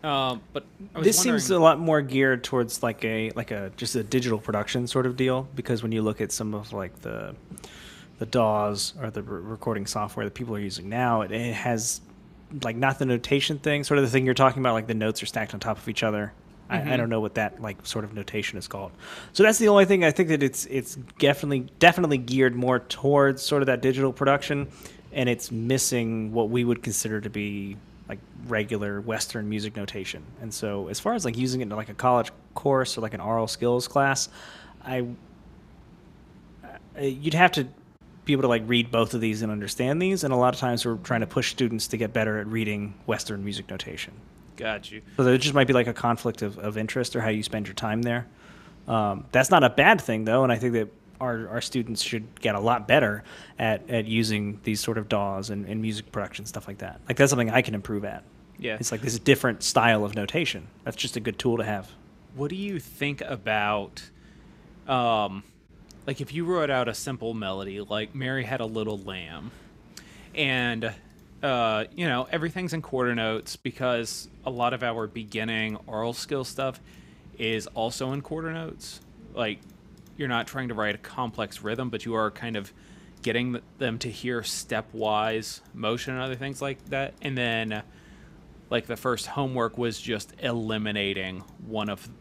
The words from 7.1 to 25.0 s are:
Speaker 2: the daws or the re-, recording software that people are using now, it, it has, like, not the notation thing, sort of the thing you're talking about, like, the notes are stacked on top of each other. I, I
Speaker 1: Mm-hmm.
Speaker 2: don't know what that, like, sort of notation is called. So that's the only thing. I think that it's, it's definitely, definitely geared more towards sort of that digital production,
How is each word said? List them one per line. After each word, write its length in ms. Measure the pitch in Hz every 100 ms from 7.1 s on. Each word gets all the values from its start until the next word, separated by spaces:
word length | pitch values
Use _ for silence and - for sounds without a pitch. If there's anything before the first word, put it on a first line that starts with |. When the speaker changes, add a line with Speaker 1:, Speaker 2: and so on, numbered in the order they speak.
| 55 52 - - - - - - - - -
Speaker 2:
the 80 | 113
daws 680 | 127 113 107 104 104 - -
or 120 | 123
the 100 | 107
re-, 200 | 104 101
recording 440 | 95 110 - 107 98
software 400 | - 104 - 104
that 80 |
people 220 | - 120 104
are 40 |
using 300 | 101 95 90
now, 320 | 117 123 117
it, 100 | 98
it 220 | 107 120
has, 480 | 113 123 117 104 - - - - - - 147
like, 120 | 127 113
not 220 | 135 135
the 80 | 135
notation 540 | 123 - 139 143 151
thing, 240 | 151 147
sort 160 | 139 147
of 40 |
the 60 | 135
thing 160 | 131 131
you're 80 |
talking 260 | 123 135 127
about, 100 | 131
like, 140 | 113 110
the 80 | 113
notes 260 | 110 107
are 60 | 107
stacked 260 | - 107
on 60 | 101
top 180 | 113 107
of 100 | -
each 140 | 104
other. 320 | 113 104 104 - - - -
I, 100 | 180
I 20 |
Speaker 1:
Mm-hmm. 180 | 147 127
Speaker 2:
don't 120 | 117
know 120 | 113
what 140 | 107 117
that, 260 | 107 -
like, 240 | 110 98 -
sort 180 | 117
of 120 | 104 107
notation 420 | 98 107 104 101
is 100 | -
called. 260 | 98 98 - - - -
So 100 | -
that's 160 | 214 220
the 80 | 220
only 180 | 202 185
thing. 180 | 196
I 60 | 170
think 200 | 147 175
that 120 | 156
it's, 240 | 139 - -
it's 300 | 135 123 - 123 -
definitely, 480 | 139 143 147 139 127 -
definitely 400 | 170 170 170 139
geared 380 | 120 131 131 123
more 240 | 123 123
towards 640 | - - 139 143 139 135
sort 180 | - 147
of 60 | 135
that 160 | 123
digital 280 | 131 131 135
production, 560 | 127 139 139 - 143 139 - - -